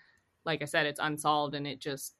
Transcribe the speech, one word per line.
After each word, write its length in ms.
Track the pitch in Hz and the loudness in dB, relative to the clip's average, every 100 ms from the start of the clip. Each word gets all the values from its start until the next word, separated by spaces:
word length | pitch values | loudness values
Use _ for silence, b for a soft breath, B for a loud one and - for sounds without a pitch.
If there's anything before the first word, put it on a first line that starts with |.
| b b b _ | b b b _
like 160 | - 156 | -2 -2
I 40 | 147 | 0
said, 180 | 170 147 | 2 2
it's 140 | 147 | 2
unsolved 540 | 151 147 147 151 147 | -2 0 2 4 2
and 120 | 143 143 | -2 -6
it 140 | 135 | -6
just, 360 | - 139 - - | -6 -6 -8 -14